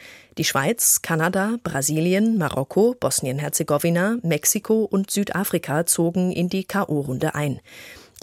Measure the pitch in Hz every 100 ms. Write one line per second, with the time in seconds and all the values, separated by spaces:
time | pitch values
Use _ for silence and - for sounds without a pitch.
0 | - - - - 156 135 143 233 - -
1 | - 160 165 190 202 240 175 143 139 156
2 | 170 185 226 226 151 - 139 190 226 247
3 | 175 - 135 135 147 - 156 147 170 170
4 | 196 240 165 147 - 214 - 220 208 196
5 | 196 202 202 175 202 170 - 147 170 -
6 | 170 180 185 175 175 190 185 196 - 151
7 | 139 127 156 - 147 127 - - - -
8 | - -